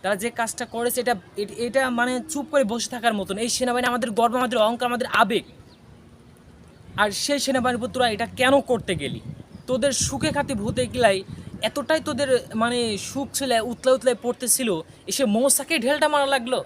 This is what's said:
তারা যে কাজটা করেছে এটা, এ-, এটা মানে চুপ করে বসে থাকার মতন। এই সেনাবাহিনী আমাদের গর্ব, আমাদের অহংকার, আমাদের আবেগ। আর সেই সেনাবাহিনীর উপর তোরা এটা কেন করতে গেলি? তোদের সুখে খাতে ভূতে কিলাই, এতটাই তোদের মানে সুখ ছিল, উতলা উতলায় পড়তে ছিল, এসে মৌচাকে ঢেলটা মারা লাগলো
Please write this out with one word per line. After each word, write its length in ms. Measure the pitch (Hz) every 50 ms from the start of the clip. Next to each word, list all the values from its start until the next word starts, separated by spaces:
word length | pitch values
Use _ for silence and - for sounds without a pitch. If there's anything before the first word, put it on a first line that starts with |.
তারা 140 | - 190 208
যে 140 | 185 208 240
কাজটা 340 | 233 - 233 226 - - 247
করেছে 360 | 233 - 233 233 247 240 247
এটা, 140 | 233 247 240 180 - - -
এ-, 200 | 202 208 - -
এটা 340 | - 233 240 208 269 262 254
মানে 300 | 240 233 240 247 254 247 - -
চুপ 180 | - 285 285 -
করে 140 | - 285 262
বসে 240 | 196 226 233 - -
থাকার 240 | 254 240 208 233 220
মতন। 240 | 202 190 - 190 202
এই 100 | 233 240
সেনাবাহিনী 400 | - - 254 247 240 247 247 247
আমাদের 220 | 240 247 220 240
গর্ব, 260 | 202 233 233 233 226
আমাদের 220 | 254 247 233 247 226
অহংকার, 280 | 214 220 240 233 247
আমাদের 200 | 240 247 233 247
আবেগ। 380 | - - - - 190 240 180 - - - - - - - - - - - - - - - - - - - - - - - - - - - - - - -
আর 140 | - 208 208
সেই 280 | 196 - - - 285 277
সেনাবাহিনীর 420 | - 269 262 262 233 254 247 233
উপর 120 | 233 233
তোরা 160 | 175 254 247 233
এটা 160 | 214 202 233
কেন 340 | - - - 254 254 277 285
করতে 340 | - - 247 202 - - 185
গেলি? 260 | 151 143 127 - 117 - - - - - - - - -
তোদের 260 | - 254 254 254 285
সুখে 380 | 247 - - - 277 254 294 311
খাতে 220 | - 285 285 269 269
ভূতে 320 | 202 202 233 - 247 254
কিলাই, 380 | 214 202 247 240 208 196 190 190 - - - - - - -
এতটাই 380 | - 220 - 285 269 - 320 320
তোদের 400 | - 302 294 240 285 262 254 233 175 - 208
মানে 440 | 220 226 240 247 240 240 226 208 190
সুখ 300 | - - - 269 285 -
ছিল, 280 | - - 277 254 240 226
উতলা 320 | 220 247 233 - - 262
উতলায় 240 | 262 262 247 254 240 196
পড়তে 260 | - 240 240 - 254 226
ছিল, 320 | - - 262 226 180 160 160 - - - -
এসে 180 | - 196 - 277
মৌচাকে 540 | 214 202 226 262 277 269 - 277 - 330 302
ঢেলটা 300 | 226 254 294 294 302 294
মারা 180 | 294 285 277
লাগলো 380 | 269 277 262 226 247 254 196 127